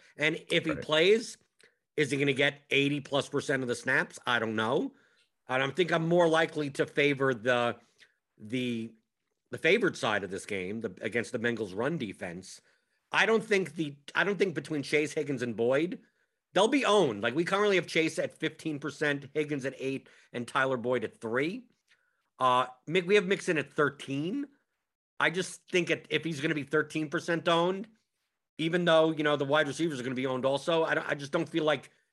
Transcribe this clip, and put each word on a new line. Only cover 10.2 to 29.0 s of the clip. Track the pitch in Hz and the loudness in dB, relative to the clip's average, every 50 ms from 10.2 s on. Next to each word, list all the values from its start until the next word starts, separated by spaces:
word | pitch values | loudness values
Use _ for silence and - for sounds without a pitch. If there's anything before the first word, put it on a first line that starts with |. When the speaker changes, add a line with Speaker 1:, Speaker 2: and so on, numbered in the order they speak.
| 98 | -2
Speaker 1:
of | 95 | -4
this | 95 95 - | -8 -8 -8
game, | - 107 95 90 92 107 113 113 | -6 -6 -6 -6 -6 -6 -6 -8
the, | 104 90 - | -8 -8 -8
against | - 113 98 117 107 - - | -8 -6 -4 -4 -4 -4 -4
the | 120 | -4
Bengals | 110 120 120 107 113 92 92 | -2 -2 -2 -2 -4 -6 -6
run | 98 120 143 170 | -4 -4 -2 -2
defense. | 151 120 98 - - 104 90 85 92 98 - - - _ _ _ _ _ _ _ _ _ _ - | -4 -4 -6 -8 -8 -10 -10 -10 -10 -14 -16 -18 -20 _ _ _ _ _ _ _ _ _ _ 0
I | 151 190 | 2 2
don't | 202 226 220 220 | 2 2 0 0
think | 220 208 196 185 - - | 0 0 0 0 -2 -4
the, | 185 160 143 143 - _ - - | -6 -6 -6 -6 -10 _ -6 -2
I | 160 170 | 0 0
don't | 190 208 175 | 0 0 0
think | 202 190 143 | 0 0 0
between | 160 143 - 160 147 139 | -4 -6 -4 -4 -6 -2
Chase, | - 156 147 156 143 - | 0 0 0 0 0 -2
Higgins, | 160 147 139 143 117 | -4 -4 -4 -4 -4
and | 123 120 110 | -4 -4 -2
Boyd, | 98 117 120 131 143 165 185 - - - _ _ _ _ _ _ _ _ _ - | 0 2 2 2 2 0 -2 -4 -8 -14 _ _ _ _ _ _ _ _ _ 2
they'll | 170 202 226 | 2 4 4
be | 285 277 226 | 4 2 4
owned. | 196 208 214 175 135 107 101 104 | 4 4 6 4 4 2 0 -2
Like, | 120 120 | -2 0
we | 156 175 | 0 0
currently | 170 196 196 208 208 196 | 0 0 2 2 4 2
have | 180 170 | 2 0
Chase | - - 170 160 156 - - | 0 0 0 0 0 0 -2
at | 151 131 - - | -4 -4 -4 -4
fifteen | 160 156 151 - - 160 151 139 | -6 -6 -6 -6 -6 -6 -6 -6
percent, | 151 151 143 - 156 147 143 139 139 135 - | -6 -8 -6 -2 0 0 0 -2 -6 -6 -4
Higgins | 151 151 143 147 139 123 | -4 -2 -2 -4 -4 -4
at | 135 131 - | -6 -6 -6
eight, | 127 135 135 127 - - - - _ _ - | -6 -6 -6 -6 -8 -14 -20 -20 _ _ -8
and | 123 120 | -8 -6
Tyler | - - 139 131 135 131 | -2 0 0 2 2 0
Boyd | 120 110 123 127 120 107 | 0 0 0 0 0 -2
at | 98 - - | -4 -8 -8
three. | - 110 113 127 143 165 202 254 233 _ _ _ _ _ _ _ _ _ _ _ _ _ _ - | -8 -4 -2 -2 -2 -2 -4 -8 -12 _ _ _ _ _ _ _ _ _ _ _ _ _ _ 0
Uh, | 127 127 123 127 127 - - - _ 147 | 2 4 4 4 2 0 -4 -12 _ -2
Mick, | 156 185 180 | -2 0 2
we | 175 208 | 4 2
have | 208 196 | 2 4
Mixon | 185 196 - - 185 170 | 2 -2 -2 -2 -2 -2
at | 147 135 - - | -2 -4 -4 0
thirteen. | - 147 135 139 - - - 139 139 151 175 226 285 285 - _ _ _ _ _ _ _ _ _ _ _ _ _ - | 0 0 0 0 -2 -8 -8 -6 -4 -4 -4 -4 -6 -8 -8 _ _ _ _ _ _ _ _ _ _ _ _ _ 0
I | - 160 | 0 0
just | 165 185 175 - - - _ - 180 | 0 0 -4 -6 -8 -16 _ -2 -2
think | 180 170 165 | 0 0 0
it, | 160 - - - | -2 -4 -2 -2
if | 156 151 - | -4 -2 -2
he's | 160 165 135 143 | -4 -4 -2 -2
gonna | 160 165 | -2 -2
be | 151 139 | -4 -4
thirteen | - - 151 151 151 - 156 156 143 | -2 0 -2 0 -2 -2 -6 -4 -4
percent | 170 160 - - 170 165 170 175 | -4 -4 -2 -2 -2 0 2 2
owned, | 170 170 170 180 190 190 226 - _ _ _ _ _ _ _ _ _ _ _ _ _ - | 4 4 4 2 0 -4 -8 -12 _ _ _ _ _ _ _ _ _ _ _ _ _ -4
even | 156 165 170 180 175 | -2 0 0 2 4
though, | 170 160 160 | 6 6 6